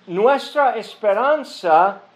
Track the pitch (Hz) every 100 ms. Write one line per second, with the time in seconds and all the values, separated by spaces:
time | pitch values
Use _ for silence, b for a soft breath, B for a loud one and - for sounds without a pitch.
0 | - 175 233 277 - 294 269 226 196 -
1 | 214 202 269 302 254 - 175 156 190 196
2 | -